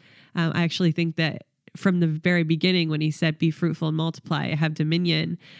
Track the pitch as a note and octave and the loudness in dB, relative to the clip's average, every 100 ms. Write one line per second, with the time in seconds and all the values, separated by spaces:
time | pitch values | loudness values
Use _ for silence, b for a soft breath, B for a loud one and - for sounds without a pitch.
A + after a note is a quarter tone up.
0 | b b b - E3 F3+ E3+ - F3+ D#3 | b b b -4 -2 0 0 2 0 2
1 | E3+ D#3+ D#3+ - - _ _ - G3 F3+ | -2 -2 -2 -4 -12 _ _ -2 0 2
2 | E3+ D#3 F3 F3 D#3+ E3 F3+ F#3 D#3+ D3+ | 2 0 2 2 2 2 2 2 2 0
3 | D#3 D3+ E3 D#3 E3 D#3 E3+ D#3 D#3+ D#3 | -2 0 -2 0 0 0 -2 -2 -2 -2
4 | E3 - - D3+ C3 D3+ D#3 D#3 D#3 E3+ | -2 -4 -4 -4 -2 0 0 0 0 0
5 | F3 D#3 E3 E3+ b b | 2 0 -2 -6 b b